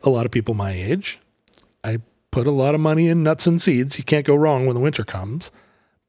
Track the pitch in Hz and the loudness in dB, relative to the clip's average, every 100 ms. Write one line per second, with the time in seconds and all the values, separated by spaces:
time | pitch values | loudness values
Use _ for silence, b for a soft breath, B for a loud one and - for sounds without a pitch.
0 | 139 120 113 117 107 110 98 92 95 185 | 0 0 0 -2 -2 -4 -4 -4 -4 -4
1 | - - _ _ _ _ _ _ 110 117 | -6 -14 _ _ _ _ _ _ -8 -8
2 | - _ _ - 131 139 135 156 156 160 | -10 _ _ -2 0 2 2 2 2 2
3 | 170 165 156 160 175 170 - 123 135 - | 2 2 2 2 2 2 2 0 0 -6
4 | - 151 143 147 156 131 131 120 143 143 | -2 0 4 4 4 2 0 0 -2 -2
5 | 107 107 101 143 - b b b b b | -6 -8 -8 -10 -12 b b b b b